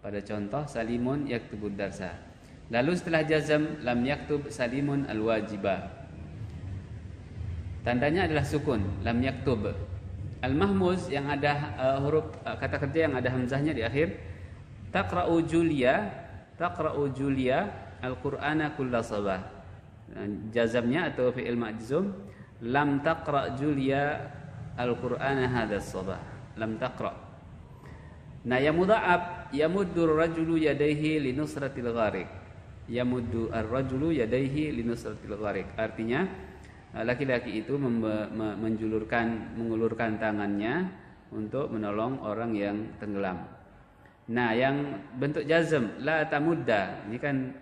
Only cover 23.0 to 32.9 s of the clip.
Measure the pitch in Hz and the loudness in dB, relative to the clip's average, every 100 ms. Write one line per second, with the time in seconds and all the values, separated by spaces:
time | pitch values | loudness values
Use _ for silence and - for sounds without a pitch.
23 | 147 165 - 139 85 127 147 139 135 135 | 2 0 2 0 0 0 0 2 2 2
24 | 143 151 - - - - - - 123 117 | 2 -2 -8 -12 -14 -12 -10 -2 0 0
25 | 123 120 135 135 127 123 107 101 - 95 | 0 0 0 2 2 2 2 -2 -2 -4
26 | 92 92 - - - - 110 110 127 - | -4 -6 -8 -14 -14 -6 -4 -2 -4 -2
27 | 113 - - - - - - - - - | -6 -6 -16 -18 -18 -18 -18 -18 -16 -16
28 | - - - - 117 127 143 165 190 220 | -18 -18 -16 -10 0 4 4 4 6 6
29 | 113 120 - - - 139 156 190 185 170 | 6 4 2 -8 -6 2 2 2 0 4
30 | 165 156 165 165 160 165 151 135 147 151 | 4 6 4 2 2 4 4 4 2 4
31 | 156 156 135 131 151 139 135 127 120 117 | 2 2 0 -2 -4 -4 -6 -4 -2 2
32 | 107 98 82 - - - - - - | 2 0 -6 -12 -16 -18 -18 -16 -4